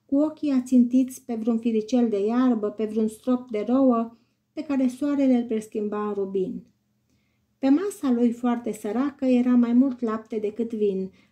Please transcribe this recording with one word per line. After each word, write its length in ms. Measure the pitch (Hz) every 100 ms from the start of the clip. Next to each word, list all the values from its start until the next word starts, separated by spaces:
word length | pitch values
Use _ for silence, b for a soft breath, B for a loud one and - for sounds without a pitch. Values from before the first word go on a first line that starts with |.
| _
cu 100 | 277
ochii 340 | 302 302 302
ațintiți 760 | 269 247 254 240 254 254 -
pe 100 | -
vreun 240 | 226 220 226
firicel 500 | 233 220 214 254 233
de 180 | 202 208
iarbă, 440 | 240 254 226 208
pe 140 | 208
vreun 240 | 214 214 220
strop 420 | 220 - 247 247
de 140 | 208 208
rouă, 480 | 254 262 233 226 b b b _
pe 100 | -
care 240 | 302 277 262
soarele 500 | - 294 285 269 247
îl 80 |
preschimba 640 | 233 220 214 220 208 208 208
în 60 |
rubin. 500 | 202 196 196 185 - - _ _ _ _ _ _ _ _ _
Pe 100 | 269
masa 420 | 285 403 392 277
lui 220 | 240 240
foarte 400 | 233 247 240 233
săracă 520 | 214 214 214 285 -
era 300 | 262 247 247
mai 180 | 247 233
mult 280 | 240 277 254
lapte 360 | 226 220 - 220
decât 360 | 208 208 226
vin, 360 | 220 208 190 190 b b